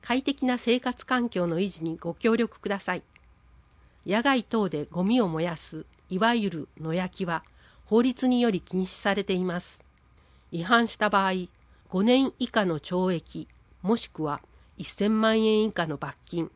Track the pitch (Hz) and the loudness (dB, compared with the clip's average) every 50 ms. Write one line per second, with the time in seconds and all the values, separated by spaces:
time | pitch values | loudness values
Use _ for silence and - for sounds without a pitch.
0 | - - 233 262 - - 277 - - 254 247 240 - 240 233 254 - 254 247 - | -2 0 -2 0 0 -2 -2 0 0 0 0 0 2 2 2 2 2 -4 -6 -6
1 | - - 254 247 240 233 - 185 175 175 165 165 196 202 - 160 160 165 165 165 | -4 -2 0 0 0 -2 -2 -2 0 0 0 0 -2 -2 -4 -6 -6 -6 -6 -6
2 | - 170 165 - - 226 226 226 233 220 - - - 202 202 196 - - 180 170 | -6 -8 -8 -2 0 2 2 2 0 -2 -4 -10 -4 -4 -4 -4 -2 -6 -6 -6
3 | - _ _ - _ _ - _ _ - - - _ _ _ _ - _ _ _ | -6 _ _ -20 _ _ -20 _ _ -20 -20 -20 _ _ _ _ -20 _ _ _
4 | _ - 185 220 233 285 269 254 196 _ - 226 208 180 156 147 147 - - 175 | _ -2 -2 2 2 2 2 2 0 _ 0 0 0 0 -2 -4 -6 -6 -4 -2
5 | 180 196 240 254 220 180 160 156 165 175 165 151 - - - 156 - - _ _ | 0 2 4 4 2 2 0 -2 -2 -2 -4 -6 -10 -12 -12 -14 -14 -14 _ _
6 | _ _ 185 185 214 233 240 233 208 190 165 160 - _ _ - 156 160 160 180 | _ _ -2 0 2 2 2 2 0 -2 -4 -6 -10 _ _ -10 -6 -4 -2 -2
7 | 185 180 - - 190 170 170 160 - _ _ - - - - - - - 214 226 | -4 -4 -6 -6 -6 -4 -4 -6 -6 _ _ -20 -20 -20 -20 -20 -4 2 2 4
8 | 240 262 240 - 254 254 254 247 240 233 202 170 - - 175 185 190 185 - - | 4 2 0 2 2 2 4 4 2 2 0 -2 -4 -4 -4 -4 -4 -4 -6 -4
9 | - 208 196 202 190 - 190 180 185 185 170 180 - - - - - - _ _ | -2 0 0 0 0 -2 -2 -2 0 -2 -4 -6 -8 -10 -18 -20 -20 -20 _ _
10 | _ _ _ _ _ _ _ _ _ _ - 165 165 185 240 233 233 220 - - | _ _ _ _ _ _ _ _ _ _ -8 -8 0 2 4 4 4 2 -2 -2
11 | 214 208 202 196 196 190 185 185 180 - _ _ - _ - _ _ - - 185 | 0 2 4 2 2 2 0 -2 -4 -8 _ _ -20 _ -20 _ _ -4 -2 2
12 | 202 226 247 262 269 247 - _ 254 - - 226 202 185 160 147 - - 180 180 | 4 4 6 6 4 2 0 _ -6 -2 0 0 0 2 0 -2 -4 -4 -2 0
13 | 185 185 180 160 - - - 160 - - - _ _ _ - _ - 185 226 233 | 0 0 0 -2 -4 -8 -12 -12 -12 -12 -18 _ _ _ -20 _ -2 0 0 0
14 | - - _ - 156 147 143 - - _ - - - - _ - 160 - - - | -2 -10 _ -6 -4 -4 -4 -6 -10 _ -20 -20 -20 -20 _ -12 -10 -10 -4 -2
15 | 196 208 220 214 220 220 220 220 220 220 214 214 214 220 - - 170 156 147 143 | 0 2 2 4 4 4 4 4 4 4 4 4 2 0 0 -2 -2 -2 -4 -6
16 | - 143 - _ _ - - 170 160 - _ | -6 -10 -10 _ _ -8 -4 -4 -4 -4 _